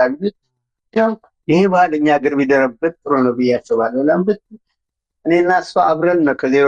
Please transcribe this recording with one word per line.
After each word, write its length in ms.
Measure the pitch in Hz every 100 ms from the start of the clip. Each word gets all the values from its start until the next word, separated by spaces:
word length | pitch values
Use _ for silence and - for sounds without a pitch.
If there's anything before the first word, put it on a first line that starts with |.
| 127
ቢሉት 260 | 143 202 - _ _ _ _ _
ያው 180 | 220 220 220 _ _ -
ይሄ 120 | 165 196
ባህል 240 | 180 180
እኛ 140 | 151 151
ሀገር 220 | 147 139 139
ቢደረብበት 580 | 135 139 131 117 165 -
ጥሩ 180 | 143 139
ነው 140 | 123
ብዬ 180 | 120 123
አስባለሁ። 480 | 120 - 113 113 127
ለምን 200 | 143 175 190
ብትል 320 | 202 _ 214 _ _ _ _ _ _ 156
እኔና 240 | 170 175 180
እሷ 160 | 170 185
አብረን 360 | 175 160 170 175
ነው 140 | 147 131
ከዜሮ 320 | 131 139